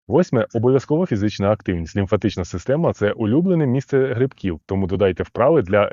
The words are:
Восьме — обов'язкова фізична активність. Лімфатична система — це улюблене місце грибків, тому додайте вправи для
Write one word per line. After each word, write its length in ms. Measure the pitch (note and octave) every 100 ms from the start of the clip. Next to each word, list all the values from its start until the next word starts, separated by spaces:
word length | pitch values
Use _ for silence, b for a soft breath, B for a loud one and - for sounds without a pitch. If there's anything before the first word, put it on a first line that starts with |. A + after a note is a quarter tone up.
| -
Восьме — 380 | C3+ F#3 B2 G#2
обов'язкова 520 | A#2 B2 C3 - D3+ F#3
фізична 440 | G#2+ G#2 - G2
активність. 460 | G#2+ - F2 D#2+ G#2
Лімфатична 480 | G2 G#2 G#2+ F#2
система — 480 | F2 F2+ - D3 D3+
це 200 | - G#2
улюблене 540 | - G#2 C#3 F#3 E3+ C#3
місце 480 | C3 - C#3 C3
грибків, 460 | A#2 C3+ - F#2+ D#2+ -
тому 200 | G2 F#2
додайте 360 | F#2+ G2 F2
вправи 400 | F#2 - C3 E3
для 280 | F2+ G#2 G2+